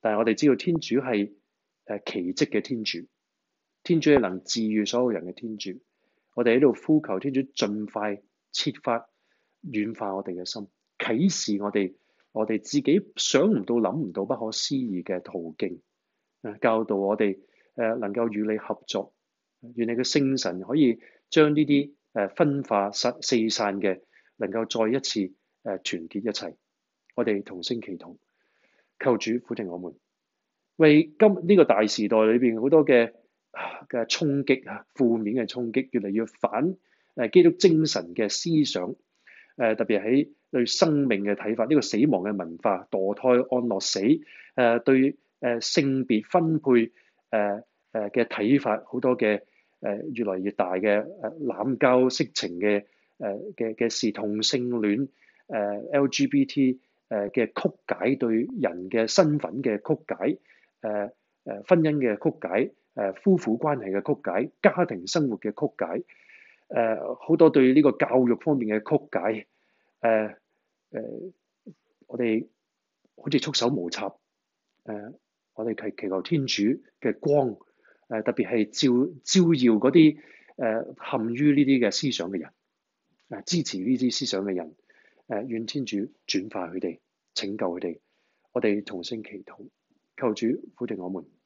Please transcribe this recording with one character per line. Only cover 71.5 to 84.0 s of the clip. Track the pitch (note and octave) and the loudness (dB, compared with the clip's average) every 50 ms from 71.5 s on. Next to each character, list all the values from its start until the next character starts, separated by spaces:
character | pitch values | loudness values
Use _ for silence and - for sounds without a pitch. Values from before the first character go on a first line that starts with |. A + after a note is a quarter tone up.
| _ _ _ G#3+ E3 _ _ _ _ _ _ | _ _ _ -20 -20 _ _ _ _ _ _
我 | _ - | _ -6
哋 | - A#2+ A2+ A2 A2+ - _ _ _ _ _ _ _ _ _ _ _ _ _ _ | -4 -2 0 0 -2 -4 _ _ _ _ _ _ _ _ _ _ _ _ _ _
好 | - - D3 | -12 -6 -2
似 | D3 | -2
束 | B2+ - D#3+ C#3 | 0 0 0 -2
手 | - A#2 | 0 0
無 | A#2+ - G2+ F2 E2+ | 0 -2 -2 -4 -6
策， | - - G#2+ G2 - _ _ _ _ _ _ _ _ _ _ _ _ _ _ | -6 -6 -8 -8 -10 _ _ _ _ _ _ _ _ _ _ _ _ _ _
呃， | A2 G#2+ G#2 G#2 A#2+ E3+ _ _ _ _ _ _ _ _ | -12 -12 -12 -12 -16 -20 _ _ _ _ _ _ _ _
我 | - A2+ | -8 -6
哋 | A#2 A2 | -6 -6
祈， | - - G#2+ - - | -6 -8 -10 -8 -8
祈 | - F#2+ | -8 -4
求 | F#2+ F#2+ F2+ | -4 -6 -2
天 | - E3+ D3+ C3+ | -2 -2 -2 -2
主 | B2+ - - G2+ A2+ C3+ - _ _ _ _ | -2 -2 0 0 0 0 -2 _ _ _ _
嘅 | - B2 G#2 - | -4 -4 -4 -2
光， | - C#3+ C#3+ D3 C3+ A#2+ G2+ - - _ _ _ _ _ _ _ _ | 0 2 2 2 2 0 -4 -10 -18 _ _ _ _ _ _ _ _
呃， | _ A#2+ G#2+ G#2+ | _ -8 -4 -4
特 | - | -2
別 | A2+ - G#2+ | -2 -2 -2
係 | - B2 A2+ G#2+ | 0 0 0 0
照， | - - - D3 C3 A#2+ B2 C3+ F3+ E3 C#3 _ | -2 -2 0 2 2 4 2 2 0 -4 -12 _
照 | - - F#3+ | 0 4 4
耀 | F3 E3 E3 C3+ B2+ A#2+ A2 G#2 | 6 4 4 4 4 4 4 4
嗰 | G#2+ C3 | 2 4
啲， | D#3 F3 D#3 D3+ D3+ - - - - - _ _ - | 6 8 6 6 4 0 -18 -20 -20 -20 _ _ -10
呃， | - C3+ A2 A2 A2+ - | -4 -4 -2 -2 -2 -6
陷 | - C3 - - - - B2 A2 A#2 A#2 | -8 -14 -14 -10 -6 -4 -4 -4 -4 -2
於 | B2+ D3 D3 C#3+ | 2 2 4 4
呢 | C#3+ C#3+ | 4 4
啲 | C3 C3+ B2+ A#2 | 4 4 4 4
嘅 | G2+ | 2
思 | F#2+ - - C3 | 0 0 -2 -2
想 | A#2 - E2+ F2+ | -2 -2 -4 -4
嘅 | G2 F2 | -6 -8
人， | D#2 - _ _ _ _ _ _ _ _ _ _ _ _ _ _ _ _ | -8 -10 _ _ _ _ _ _ _ _ _ _ _ _ _ _ _ _
呃， | A#2+ G#2 - | -16 -14 -6
支 | - F3 E3 | -2 -2 -2
持 | D3 - - | -2 -4 -6
呢 | F#2+ F#2 A#2 C3 | -4 0 0 0
啲 | A#2+ | 2